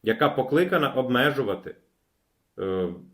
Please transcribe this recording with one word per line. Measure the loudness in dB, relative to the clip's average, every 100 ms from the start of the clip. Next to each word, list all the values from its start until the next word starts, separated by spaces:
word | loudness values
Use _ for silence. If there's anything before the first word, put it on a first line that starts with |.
яка | -2 2 2
покликана | 0 0 2 2 2 0
обмежувати, | -2 0 2 2 0 -2 -4 -8 -18 _ _ _ _ _ _ _ -8
е, | -4 -2 -4 -6 -16